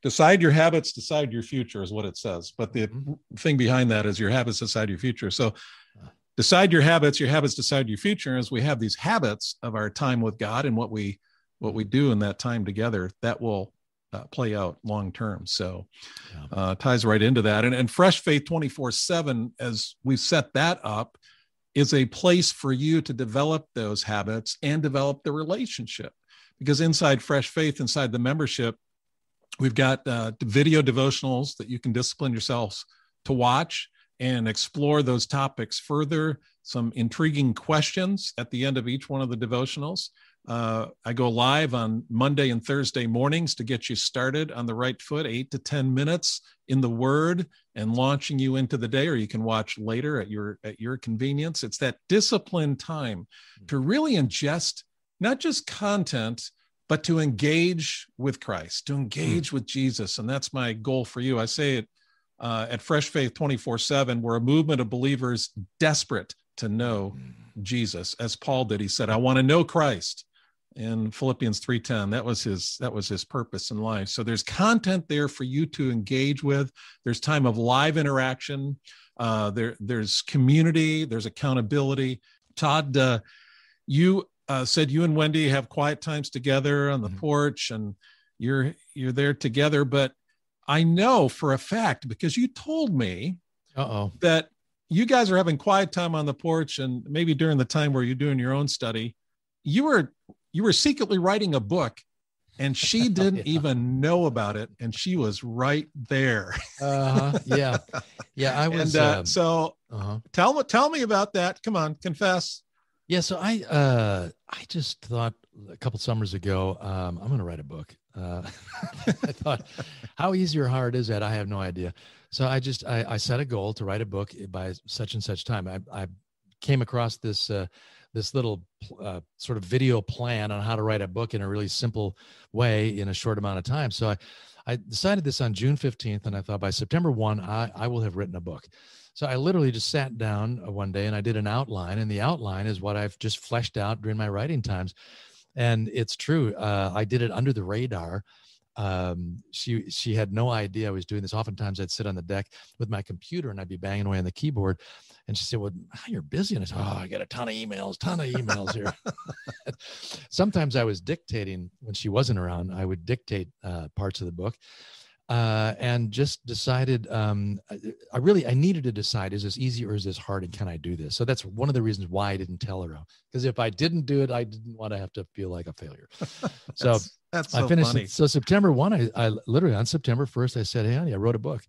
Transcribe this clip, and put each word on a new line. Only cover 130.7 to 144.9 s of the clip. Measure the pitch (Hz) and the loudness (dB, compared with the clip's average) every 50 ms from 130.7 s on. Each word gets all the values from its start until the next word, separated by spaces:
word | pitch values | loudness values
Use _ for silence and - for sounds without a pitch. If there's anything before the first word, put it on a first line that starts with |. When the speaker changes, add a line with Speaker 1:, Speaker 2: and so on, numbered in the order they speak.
| 117 | -2
Speaker 2:
to | 110 107 | 0 0
write | 110 110 107 98 | 0 0 0 -2
a | 92 | -4
book | 90 98 117 113 - | -4 -4 -4 -2 -4
in | 107 101 | -4 -4
a | 98 | -2
really | 98 104 104 95 | -2 -2 -2 -2
simple | - - - 120 110 113 107 98 95 _ - - - - - _ _ | -4 -2 -2 -2 -2 -2 -4 -4 -4 _ -18 -20 -20 -20 -20 _ _
way | 107 123 120 110 107 107 110 107 101 | 0 2 4 4 2 2 0 0 -2
in | 101 98 | -4 -4
a | 95 | -4
short | - - 117 110 | -4 -2 -2 -2
amount | 104 101 101 98 92 | -2 -2 -4 -4 -4
of | 90 | -4
time. | - 127 147 151 123 | -4 -2 -2 -2 -4
So | 101 - 113 110 | -2 -2 0 0
I, | 104 98 - - - - - - - - - | 0 -2 -6 -14 -20 -20 -20 -20 -20 -20 -8
I | - 120 | -6 -6
decided | 120 98 - 113 104 - 185 202 202 165 | -6 -6 -8 -8 -2 2 2 2 2 0
this | 143 131 - 139 | -2 -2 0 0
on | 117 104 | -2 -2
June | 92 107 131 147 | 0 2 2 2
fifteenth, | 143 - 139 113 _ - 117 104 104 - | 2 0 -2 -4 _ -6 -4 -4 -4 -4
and | 110 101 | -4 -6
I | 101 | -6
thought, | 95 - 104 101 | -6 -4 -6 -2
"By | 92 98 | -2 -2
September | 92 - 107 98 - 165 175 165 | -2 -2 -4 0 0 2 2 2
one, | 135 110 110 107 107 107 | 2 2 2 0 0 -2
I, | 92 90 107 110 117 113 - | -4 -4 -4 -4 -4 -4 -6
I | - 110 120 | -4 -4 -2
will | 123 120 | -2 0
have | 110 107 85 | -2 -2 -2
written | 92 101 92 87 | -4 -6 -4 -6
a | 90 | -8
book." | 87 87 80 73 - - _ - - - - - - _ _ | -8 -8 -10 -12 -14 -20 _ -20 -20 -20 -20 -20 -20 _ _
So | - 147 | -8 -4
I | 143 127 | -4 -2
literally | 127 135 170 190 180 151 131 | 0 0 2 2 4 4 2
just | 120 113 - - | 2 0 -4 -2
sat | - 151 135 135 123 | -2 -2 -2 -2 -4
down, | 113 110 110 107 104 107 113 123 123 95 | -4 -2 -2 0 -2 -2 -2 -4 -6 -8
uh, | - 101 | -8 -6
one | 101 101 98 | -6 -6 -4
day | 92 98 101 | -2 -2 -2
and | 107 107 | -2 -2
I | 104 | -2
did | 101 117 113 | -2 0 0
an | 107 104 | 0 0
outline, | 104 107 120 139 - - 95 90 87 95 107 | -2 0 -2 -2 -2 -4 -6 -4 -4 -4 -4
and | 113 107 | -2 -2
the | 104 101 104 | -2 0 0
outline | 139 170 156 117 101 95 95 101 | 0 -2 -2 -2 -4 -4 -2 -2
is | 110 107 92 | -4 -4 -4
what | 92 101 104 | -4 -4 -2
I've | 104 104 104 - _ | -2 -2 -4 -6 _
just | - 113 - - | -6 -6 -6 -6
fleshed | - - - 117 117 - _ | -6 -4 -4 -2 -2 -2 _
out | 113 101 101 113 107 | -4 -2 -2 -4 -4
during | 101 110 110 | -4 -4 -4
my | 107 110 | -2 -2
writing | 104 101 98 110 147 165 139 107 | -2 -2 -2 -2 -2 -2 -2 -2
times. | - 101 92 92 90 | -2 -2 -4 -4 -6